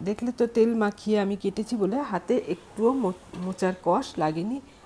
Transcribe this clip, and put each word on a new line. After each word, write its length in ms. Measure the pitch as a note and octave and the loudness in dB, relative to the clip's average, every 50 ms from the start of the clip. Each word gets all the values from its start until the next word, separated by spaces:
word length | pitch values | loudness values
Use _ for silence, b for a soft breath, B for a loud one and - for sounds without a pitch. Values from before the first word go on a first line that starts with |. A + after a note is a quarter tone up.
| D#3 | -4
দেখলে 260 | G3 G#3+ - A#3+ A#3+ | -4 -4 -2 -2 -4
তো 160 | B3 - A#3+ A#3 | 0 0 0 2
তেল 280 | A#3 A#3 A3 A3+ A#3 | 4 4 4 4 4
মাখিয়ে 440 | A3+ G#3 G3+ G#3 - - G#3+ G#3+ G#3 | 2 2 0 0 -2 -2 0 2 2
আমি 160 | G3 G3 G3+ | 2 2 -2
কেটেছি 400 | G3 - G3+ F#3+ - G#3+ - B3 | -2 -2 -4 -2 -2 -4 -4 -2
বলে 260 | A3 G3 F3 G#3+ C#4 | 0 0 0 0 0
হাতে 340 | D4 G#3+ G3+ F3 - - B3 - - - | -2 -2 -4 -6 0 0 0 0 0 -2
একটুও 460 | F#3 - - - - - A3 A#3 C4+ | -6 -8 -8 -16 -4 2 2 2 2
মো-, 200 | C4+ A#3 F#3 F#3 - - - - F3 | 2 0 -2 -2 -4 -10 -16 -12 -8
মোচার 360 | F3+ F#3 F#3 - F#3+ F#3 F#3 - - | -6 -6 -4 -2 0 -2 -2 0 0
কষ 220 | F3 E3+ F3 F3+ - - - | 2 2 2 2 -2 -4 -2
লাগেনি, 440 | D#3 D#3 D#3 E3 E3+ G#3+ B3+ C#4 - B B B B | -2 0 0 -2 -2 -4 -4 -6 -8 B B B B